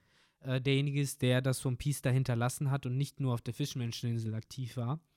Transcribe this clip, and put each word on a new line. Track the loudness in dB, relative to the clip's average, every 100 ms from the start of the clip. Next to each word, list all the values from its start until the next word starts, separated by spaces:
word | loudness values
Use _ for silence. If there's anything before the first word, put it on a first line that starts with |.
| _ _ _ _
äh, | -4 -2
derjenige | 2 2 2 0
ist, | -2 2
der | 4 4
das | 4 0 0
One | -2
Piece | -2 0
da | 2
hinterlassen | 2 2 2 0 0 0
hat | 0 0
und | -2
nicht | -2 -2
nur | 0
auf | 0
der | -2
Fischmenscheninsel | -4 -4 -2 -4 -2 -2 0 -2 -4
aktiv | -6 -8 -8 -4
war. | -4 -4 -8